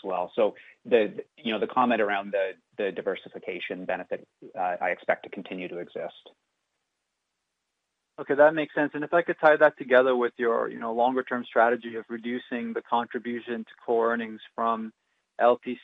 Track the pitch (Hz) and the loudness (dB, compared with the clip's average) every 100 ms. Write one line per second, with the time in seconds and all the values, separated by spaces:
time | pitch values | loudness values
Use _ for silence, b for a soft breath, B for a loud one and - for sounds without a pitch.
0 | 98 90 90 - 104 - B B 120 117 | -6 -4 -4 0 0 0 B B 2 2
1 | 104 98 - _ 113 107 110 - 123 113 | 2 -2 -14 _ -6 -4 -2 0 2 2
2 | 104 101 101 101 95 87 _ - 101 85 | 0 -2 -4 -4 -4 -6 _ -6 -4 -2
3 | 101 90 98 95 - 90 - 92 90 90 | -4 -6 -10 -14 -10 -10 -8 -10 -6 -8
4 | 90 92 - _ - 92 90 90 90 85 | -6 -10 -10 _ -18 -6 -4 -2 -2 -4
5 | - 87 - - 92 92 90 87 85 - | -2 -4 -4 -14 -10 -10 -10 -10 -10 -10
6 | 80 - - _ _ _ _ _ _ _ | -12 -14 -20 _ _ _ _ _ _ _
7 | _ _ _ _ _ _ _ _ _ _ | _ _ _ _ _ _ _ _ _ _
8 | _ - 143 139 147 160 147 - 147 147 | _ -16 -4 6 6 6 -2 -2 -2 -2
9 | 147 170 170 170 156 151 151 - 123 127 | 0 0 2 2 4 6 6 4 4 6
10 | 131 127 120 - 117 117 117 120 117 113 | 6 4 0 0 0 0 -2 -6 -6 0
11 | 123 127 127 123 120 120 117 120 117 113 | 0 0 -2 -6 -2 2 4 2 -4 -12
12 | 107 117 113 123 - 120 117 113 - 120 | -10 -10 -6 -8 -6 -8 -6 -8 -2 -2
13 | 117 123 117 120 113 117 110 - - 117 | -2 -8 -8 -8 -6 -8 -8 -14 -2 2
14 | 117 117 113 110 - - 117 113 110 - | 2 0 -4 -12 -14 -4 -2 -2 -4 -14
15 | _ _ _ - 120 123 - 123 | _ _ _ 2 4 4 -2 -12